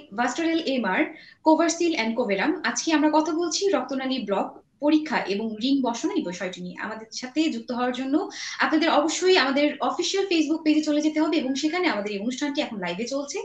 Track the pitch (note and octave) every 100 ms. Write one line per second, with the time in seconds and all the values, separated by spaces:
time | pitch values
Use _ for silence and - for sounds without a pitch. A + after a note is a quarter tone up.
0 | - G3+ B3 C#4+ E4 E4 - C4 G3+ G3+
1 | E4 - - - D#4 D#4 E4+ - E4+ A#3+
2 | A3+ A3+ G#3 F#3+ A#3+ - - - - D4+
3 | D4+ D#4+ D4+ D#4 F4 - G4 C#4+ - C4
4 | C4 B3+ G3+ F#3+ - - _ - D4 D#4
5 | D4+ G3+ F3+ G3+ A3+ G#3+ B3 C#4 A#3+ A#3
6 | E4+ G4+ F3+ F3 F#3+ F3+ F3+ - G3+ A3
7 | A3 - B3+ D4+ D#4+ A3+ A3+ A#3+ B3 B3+
8 | C4 D4+ G4+ - - - C4 D4+ D#4+ C#4
9 | D#4 - F#4 F#4 C4+ C4+ D4 - C4 C4+
10 | E4+ G4 F#4+ E4+ C#4+ D#4 D#4 D4+ D4+ D4
11 | D4+ D4+ D#4 D#4+ B3+ C4+ D#4 F4 F4 G#3
12 | G3+ G3+ A3 B3+ D4 C#4+ A#3 G#3+ F3+ F3+
13 | A#3 C#4 C#4+ G4